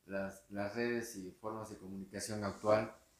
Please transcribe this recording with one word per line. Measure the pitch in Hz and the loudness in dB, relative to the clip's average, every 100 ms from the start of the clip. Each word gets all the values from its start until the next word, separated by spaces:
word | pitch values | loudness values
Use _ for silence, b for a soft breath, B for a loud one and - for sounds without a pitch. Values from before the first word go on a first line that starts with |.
| 87 | -6
las, | 98 98 - - | -2 -2 -6 -8
las | 101 101 | -2 -2
redes | 117 120 120 113 101 | 2 2 2 -2 -6
y | 92 | -8
formas | - 110 110 107 | -6 -6 -4 -6
de | 101 | -10
comunicación | 92 98 95 101 104 107 101 | -8 -8 -6 -6 -4 -2 -2
actual. | 95 107 107 117 - - _ | 2 6 6 6 -4 -20 _